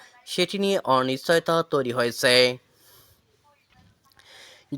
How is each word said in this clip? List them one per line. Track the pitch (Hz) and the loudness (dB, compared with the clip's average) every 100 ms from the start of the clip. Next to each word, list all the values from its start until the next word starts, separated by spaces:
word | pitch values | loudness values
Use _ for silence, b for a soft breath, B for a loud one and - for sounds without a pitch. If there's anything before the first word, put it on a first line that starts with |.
| b b - | b b -10
সেটি | - 175 202 | -4 -2 -2
নিয়ে | 196 196 | -2 -2
অনিশ্চয়তা | - 131 131 131 - 165 170 165 | 0 0 0 -4 0 0 0 -2
তৈরি | 160 143 123 | -2 -2 -2
হয়েছে। | 123 120 - 127 127 123 127 _ b b b b b _ _ _ _ _ _ _ _ _ _ B B B B B | -2 -4 0 2 4 4 0 _ b b b b b _ _ _ _ _ _ _ _ _ _ B B B B B